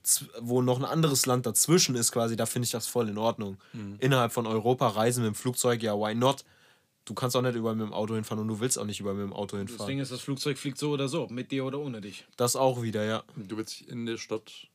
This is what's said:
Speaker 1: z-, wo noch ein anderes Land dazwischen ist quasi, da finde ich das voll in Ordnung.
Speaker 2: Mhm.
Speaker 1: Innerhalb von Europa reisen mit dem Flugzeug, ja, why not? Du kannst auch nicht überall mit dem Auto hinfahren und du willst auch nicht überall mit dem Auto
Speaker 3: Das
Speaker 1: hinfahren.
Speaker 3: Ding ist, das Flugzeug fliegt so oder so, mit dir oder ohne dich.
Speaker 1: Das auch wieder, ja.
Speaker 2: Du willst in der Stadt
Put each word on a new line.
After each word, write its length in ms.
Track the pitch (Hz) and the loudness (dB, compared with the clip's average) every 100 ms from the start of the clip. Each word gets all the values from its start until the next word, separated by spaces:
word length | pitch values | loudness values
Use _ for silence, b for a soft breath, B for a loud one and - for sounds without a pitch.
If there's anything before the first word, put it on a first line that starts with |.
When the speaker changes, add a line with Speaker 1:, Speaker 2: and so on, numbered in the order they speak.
Speaker 1:
z-, 240 | - - 143 117 | 2 0 0 -10
wo 200 | 120 123 | 0 2
noch 160 | 127 127 | 4 2
ein 60 | |
anderes 420 | 139 156 160 135 135 | 0 2 2 4 2
Land 200 | 127 123 | 2 2
dazwischen 500 | 107 - 175 - 123 | 0 4 6 6 2
ist 160 | 117 | 2
quasi, 240 | 123 117 113 | 2 0 0
da 100 | 113 | 0
finde 200 | 127 120 | 0 -2
ich 60 | |
das 140 | 117 - | -2 -2
voll 220 | 123 113 | 0 0
in 100 | 104 | 2
Ordnung. 400 | 113 117 101 95 B | 0 0 -6 -8 B
Speaker 2:
Mhm. 240 | 117 101 101 | -12 -10 0
Speaker 1:
Innerhalb 340 | 131 131 113 | 2 4 4
von 120 | - 113 | 0 0
Europa 440 | 110 113 127 127 | 2 2 4 2
reisen 340 | 104 113 123 | 4 2 4
mit 100 | 113 | 0
dem 20 | 107 | 0
Flugzeug, 460 | 131 123 127 120 | -4 0 2 2
ja, 120 | 110 104 | 0 0
why 160 | 107 | 0
not? 300 | 113 127 131 - b b b b _ - | 4 4 2 -6 b b b b _ -10
Du 80 | |
kannst 240 | 113 127 127 | -4 0 2
auch 40 | |
nicht 140 | 127 117 | 2 0
überall 200 | 113 110 | 0 -2
mit 80 | 107 | -2
dem 60 | |
Auto 200 | 98 107 110 | -2 -2 -2
hinfahren 260 | 107 107 | -4 -4
und 80 | 107 | -2
du 100 | 104 | -2
willst 180 | 113 - | 0 0
auch 80 | 104 | -2
nicht 140 | 98 | -4
überall 160 | 98 98 | -4 -4
mit 80 | |
dem 100 | 101 | -4
Auto 220 | 95 101 101 | -6 -6 -4
Speaker 3:
Das 120 | 98 | -6
Speaker 1:
hinfahren. 180 | 117 104 | -6 -4
Speaker 3:
Ding 120 | 139 | -4
ist, 120 | 131 | -4
das 80 | 123 | -6
Flugzeug 380 | - 135 147 135 | -6 -4 -2 -4
fliegt 200 | 147 135 | -6 -4
so 140 | 147 | -2
oder 160 | 147 135 | 0 0
so, 200 | 160 110 | -2 -4
mit 200 | 117 - | -6 -4
dir 120 | 135 | -4
oder 160 | 131 139 | -2 -4
ohne 220 | 147 113 | -6 -8
dich. 240 | 101 95 - - | -10 -14 -18 0
Speaker 1:
Das 220 | 123 127 | 0 4
auch 240 | 131 123 | 4 4
wieder, 240 | 117 107 107 | -2 0 0
ja. 180 | 113 - - | -2 -4 -14
Speaker 2:
Du 180 | 98 107 | -8 -6
willst 260 | 110 - | -6 -10
in 240 | - 117 117 | -10 -6 -4
der 120 | 117 | -6
Stadt 500 | - 107 - - - | -4 -6 -6 -20 -20